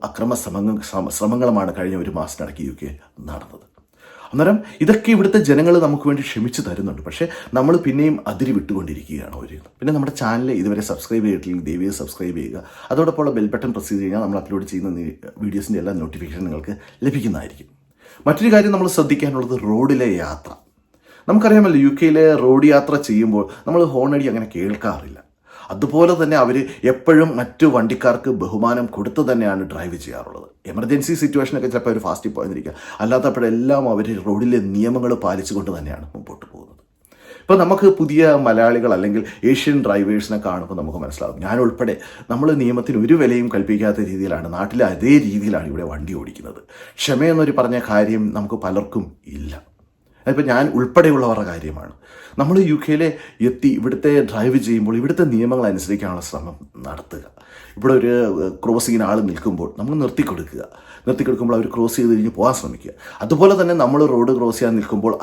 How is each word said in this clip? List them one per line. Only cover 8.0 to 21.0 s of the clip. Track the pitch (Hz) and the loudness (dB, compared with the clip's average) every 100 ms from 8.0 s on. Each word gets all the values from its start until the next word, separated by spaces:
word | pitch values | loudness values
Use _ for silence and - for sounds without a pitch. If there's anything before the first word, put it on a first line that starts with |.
| 151 151 - | 2 0 -4
അതിരി | 95 131 104 | -4 0 -2
വിട്ടുകൊണ്ടിരിക്കുകയാണ് | - 101 80 71 - 76 - - | -2 -6 -6 -12 -10 -12 -12 -14
ഒരു | - 76 | -16 -18
ഇത്. | - - | -20 -6
പിന്നെ | 135 151 | -2 0
നമ്മുടെ | 131 - | -2 -4
ചാനൽ | 113 117 131 107 | -4 -2 -2 -2
ഇതുവരെ | 98 104 107 | 0 -2 -4
സബ്സ്ക്രൈബ് | - - 113 107 | -8 -4 0 0
ചെയ്തിട്ടില്ലെങ്കിൽ | 92 92 90 80 | -2 -4 -8 -6
ദയവ് | 85 98 | -4 -4
ചെയ്ത് | - | -6
സബ്സ്ക്രൈബ് | 78 - 90 85 | -10 -8 -8 -8
ചെയ്യുക. | 55 - - - - | -10 -12 -16 -18 -6
അതോടൊപ്പമുള്ള | 135 165 156 143 113 | 0 0 0 -2 0
ബെൽ | 104 | -2
ബട്ടൺ | 113 120 107 | -2 -6 -6
പ്രസ് | - | -6
ചെയ്ത് | 101 | -4
കഴിഞ്ഞാൽ | 95 104 | -2 -4
നമ്മൾ | 101 98 | -4 -6
അപ്ലോഡ് | 92 95 92 | -6 -8 -6
ചെയ്യുന്ന | 92 92 87 | -8 -6 -6
നി-, | 80 - - - | -8 -12 -18 -8
വീഡിയോസിൻ്റെ | 104 101 98 98 | -6 -6 -4 -4
എല്ലാ | 90 90 | -4 -6
നോട്ടിഫിക്കേഷൻ | 78 78 85 85 92 | -8 -10 -12 -8 -8
നിങ്ങൾക്ക് | 76 80 104 - - 135 | -8 -10 -12 -14 -4 -4
ലഭിക്കുന്നതായിരിക്കും. | 139 110 87 - - - _ _ _ - - - | -2 -4 -6 -8 -18 -20 _ _ _ -20 -4 -2
മറ്റൊരു | - 220 | 2 4
കാര്യം | 208 202 196 | 4 4 0
നമ്മൾ | 180 170 | 0 0
ശ്രദ്ധിക്കാനുള്ളത് | 147 143 143 131 120 - 104 | 2 2 0 -4 -4 -4 -2
റോഡിലെ | 110 135 131 120 90 | 0 2 2 2 -2
യാത്ര. | 76 73 - - _ _ _ _ | -4 -10 -14 -20 _ _ _ _